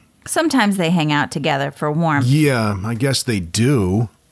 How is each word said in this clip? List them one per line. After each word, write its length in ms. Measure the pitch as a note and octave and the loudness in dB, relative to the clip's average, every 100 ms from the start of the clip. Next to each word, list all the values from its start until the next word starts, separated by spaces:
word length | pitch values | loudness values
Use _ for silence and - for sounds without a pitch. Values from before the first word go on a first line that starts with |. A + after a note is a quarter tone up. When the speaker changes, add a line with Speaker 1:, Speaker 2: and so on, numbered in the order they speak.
| _ _ - | _ _ -6
Speaker 1:
Sometimes 500 | E4+ D#4+ C4+ G#3 F#3+ | -2 0 2 0 0
they 140 | E3 | 0
hang 220 | F3 D3+ | 0 2
out 180 | D3 - | 0 -2
together 400 | D#3 D3+ C#3 C#3 | -2 -2 -2 -4
for 200 | - D3+ | -4 -4
warmth. 360 | D3+ E3 C#3+ B2 | 0 0 2 2
Speaker 2:
Yeah, 520 | D3+ D3 B2 G#2+ G2 | 4 4 2 0 -2
I 100 | A2 | -4
guess 280 | A2+ C#3 B2+ | -2 -2 -2
they 180 | - G#2 | -2 -4
do. 680 | E2 G2+ B2 C3+ F#2 G2+ A#2 _ _ | -2 0 2 2 2 0 -2 _ _